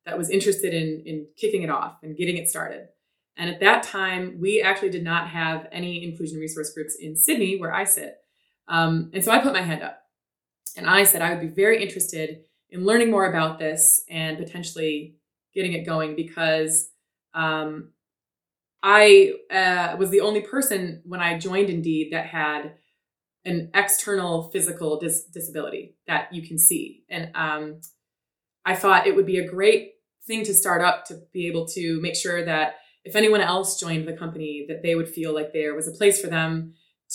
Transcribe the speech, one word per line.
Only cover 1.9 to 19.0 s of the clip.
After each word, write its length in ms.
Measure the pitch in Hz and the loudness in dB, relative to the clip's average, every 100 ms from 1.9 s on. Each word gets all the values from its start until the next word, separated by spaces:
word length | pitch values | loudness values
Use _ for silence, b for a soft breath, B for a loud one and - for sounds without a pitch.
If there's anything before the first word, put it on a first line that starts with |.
| - | -10
and 140 | 160 151 | -12 -6
getting 220 | 175 175 | -4 -4
it 100 | 156 | -4
started. 380 | - - - - _ _ _ _ - | -6 -8 -12 -18 _ _ _ _ -8
And 140 | 175 | -8
at 100 | 165 | 2
that 220 | 196 233 | 4 4
time, 560 | - 196 190 180 185 175 | 2 -4 -2 -2 -6 -4
we 220 | 185 214 | 0 2
actually 260 | 190 196 190 | 2 0 -2
did 160 | 180 | -4
not 240 | 165 170 170 | -2 -2 -2
have 380 | 151 160 160 - | -4 -4 -4 -8
any 320 | 175 180 175 | -8 -8 -8
inclusion 360 | 170 165 160 160 | -10 -8 -8 -8
resource 340 | 156 156 156 | -8 -8 -10
groups 240 | - 151 - | -8 -10 -10
in 160 | 156 | -6
Sydney, 440 | 156 - 294 190 190 | 0 2 2 0 -2
where 160 | 165 | -4
I 100 | 180 | -2
sit. 320 | 196 - - - _ _ _ _ - | 0 -2 -4 -16 _ _ _ _ -4
Um, 420 | 165 165 165 165 | 0 2 0 -2
and 100 | 190 | -4
so 80 | 220 | 2
I 100 | 240 | 4
put 120 | 269 | 4
my 80 | 190 | 0
hand 220 | 175 151 | -2 -4
up 180 | - - _ _ _ _ _ _ - - | -8 -12 _ _ _ _ _ _ -16 -6
and 100 | - | 4
I 160 | 190 | 6
said, 160 | 202 170 | 6 4
"I 100 | 165 | 2
would 120 | 170 | -2
be 60 | 165 | -2
very 340 | 175 202 220 | 2 4 4
interested 560 | 196 185 - 165 156 165 _ _ _ | 0 -4 -6 -4 -8 -8 _ _ _
in 160 | 180 185 | -4 2
learning 240 | 233 233 | 4 4
more 160 | 208 190 | 4 4
about 320 | 170 160 160 | 2 0 -2
this 440 | 156 156 - - - | -4 2 4 4 0
and 300 | 165 160 156 | -6 -6 -6
potentially 800 | 165 180 165 170 156 151 151 _ _ _ _ | -10 -10 -10 -4 -4 -4 -8 _ _ _ _
getting 200 | 190 180 | -6 -4
it 100 | 165 | -4
going," 320 | 165 160 156 151 | -4 -4 -2 -6
because, 720 | 165 - 160 160 156 160 - _ _ _ _ | -8 -4 0 0 0 -2 -4 _ _ _ _
um, 560 | 165 160 156 156 156 160 _ _ _ _ _ _ _ _ _ | -4 -2 -2 -6 -10 -14 _ _ _ _ _ _ _ _ _
I, 500 | 190 208 | 6 8